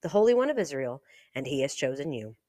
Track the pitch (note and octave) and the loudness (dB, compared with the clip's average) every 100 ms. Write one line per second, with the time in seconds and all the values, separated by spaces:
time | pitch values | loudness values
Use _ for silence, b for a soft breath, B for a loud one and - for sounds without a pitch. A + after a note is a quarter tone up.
0 | E3+ G3 A3 A#3+ C4+ C#4 F3 C#3 B2+ C3 | 2 4 6 6 2 0 -2 -4 -6 -6
1 | b b b B2+ B2+ C#3 C3+ - C3+ C3+ | b b b -8 -4 -2 -2 0 -4 -2
2 | D3 C3 G#2+ A2 | -6 -6 -8 -14